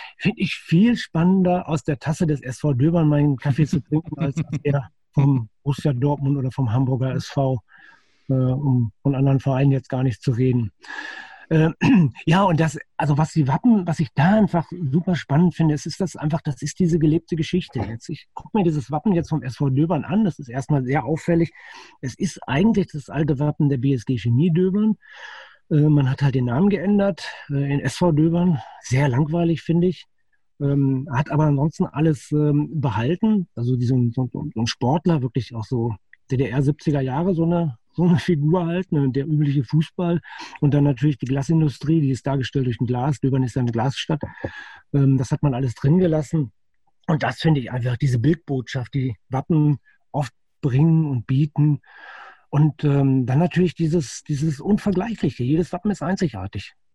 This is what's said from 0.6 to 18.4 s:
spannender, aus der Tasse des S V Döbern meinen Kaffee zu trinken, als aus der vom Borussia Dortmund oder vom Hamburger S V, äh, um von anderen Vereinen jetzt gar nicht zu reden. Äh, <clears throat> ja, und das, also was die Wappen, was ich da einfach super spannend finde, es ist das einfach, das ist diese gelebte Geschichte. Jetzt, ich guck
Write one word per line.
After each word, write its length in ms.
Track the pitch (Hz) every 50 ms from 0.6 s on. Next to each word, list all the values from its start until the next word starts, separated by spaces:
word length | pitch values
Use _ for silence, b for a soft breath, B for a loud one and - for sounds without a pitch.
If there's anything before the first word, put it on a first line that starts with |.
| - - 165 165 214 240 240 -
spannender, 720 | - - - 160 170 180 190 190 185 180 180 180 - -
aus 140 | 160 151 -
der 140 | - 147 -
Tasse 280 | - - 156 - 180
des 160 | 156 151 127 -
S 160 | 127 120 -
V 160 | - 151 139
Döbern 340 | 120 135 165 170 175 160 151
meinen 300 | 147 147 147 147 139 120
Kaffee 260 | - 143 123 - 151
zu 160 | - - 151
trinken, 380 | - - 147 156 - 160 151 -
als 180 | 160 147 -
aus 240 | 160 151 - - 143 -
der 280 | 147 139 143 123 - _ _ _ _ _
vom 360 | 147 139 143 139 131 113 110 _ _ -
Borussia 300 | 139 139 - - 151 135
Dortmund 460 | 120 135 143 147 139 139 135 143 139
oder 120 | 131 131
vom 220 | - - 135 113 107
Hamburger 420 | 127 135 123 135 117 127 131 127
S 120 | 127 -
V, 340 | - - 143 139 131 131 113 - b b b b b b b b b b b b -
äh, 20 | 135
um 600 | 131 127 127 127 139 147 139 127 123 120 107 - _ -
von 120 | 139 139
anderen 260 | 131 135 139 135 131
Vereinen 300 | - 139 135 131 139 139
jetzt 200 | 135 131 - -
gar 120 | 139 127 131
nicht 200 | 131 117 - -
zu 80 | -
reden. 420 | 120 113 127 131 123 123 117 101 - _ B B B B B B B B B B B B B B
Äh, 180 | 160 156 156 - - - -
<clears throat> 260 | - 277 196 160 127 - - -
ja, 200 | 160 160 190 202
und 140 | 190 170 147
das, 200 | 160 160 - 151 - _ _
also 220 | - - 143 151 135
was 160 | 156 - -
die 120 | 160 143
Wappen, 400 | 127 139 - - 247 226 202 180
was 140 | 175 156 -
ich 80 | 156 - -
da 240 | - 147 180 208 220
einfach 260 | 208 165 - 170 151 - 170 180 180 135
super 240 | 131 180 165 190 175
spannend 400 | 131 - - 135 151 180 175 -
finde, 200 | - 170 156 151
es 100 | 143 -
ist 160 | 170 - -
das 160 | 196 165 -
einfach, 240 | - - 156 165 160
das 220 | - 156 143 - -
ist 160 | 151 - -
diese 200 | 190 165 160 165
gelebte 380 | 151 151 151 170 - - 180
Geschichte. 440 | 156 160 - - 185 - - - 123
Jetzt, 280 | - - 117 117 - -
ich 180 | - - - _ _
guck 220 | -